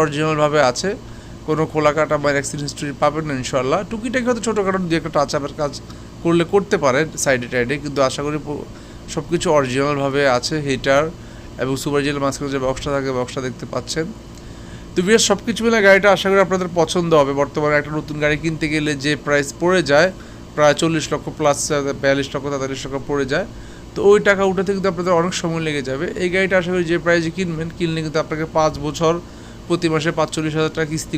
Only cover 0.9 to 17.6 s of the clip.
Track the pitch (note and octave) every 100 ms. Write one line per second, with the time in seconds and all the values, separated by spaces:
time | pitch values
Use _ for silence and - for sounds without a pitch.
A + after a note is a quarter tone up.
0.9 | A3 - - - - - D#3 D#3 D#3 D3+
1.9 | D3+ D3+ D3+ C#3+ C#3 C3+ D3 C#3+ A#2 D3
2.9 | - D3 D3+ D#3 C3+ B2 C#3 B2+ F3 G#3
3.9 | A3 B3 B3 A#3+ A#3+ A#3 G#3 F#3+ F#3+ F3
4.9 | E3 D#3 D#3 C#3 D3+ C#3 - C#3+ B2 -
5.9 | - - - E3+ E3+ E3 G3 F#3+ F#3+ C#3+
6.9 | C3 D#3+ D#3 C#3+ B2+ A#2+ B2+ A#2+ C#3+ C#3+
7.9 | C#3 C3 C3+ D3 D3+ C#3 C#3+ - - -
8.9 | - - D#3+ D3 E3+ E3 D3+ C3 C3 C#3+
9.9 | C#3+ C#3 C#3 C#3 B2 - D#3 C#3+ C3 C#3
10.9 | C#3 D#3+ - - - - - C3 C3+ D3+
11.9 | C#3+ C#3+ C#3+ C#3 C3 C#3+ C3+ C3 C3 D3+
12.9 | C#3 C3+ B2+ B2 C#3+ B2+ A#2 B2+ B2+ A#2
13.9 | D#3+ E3 - - - - - - - -
14.9 | - F3+ A3 - G3 - G3+ A3+ A3+ G3
15.9 | G3 G3+ F#3 G3 G3 F3+ F#3 F3+ F3 D#3+
16.9 | F3+ E3+ D#3 C#3 C#3 C#3+ D#3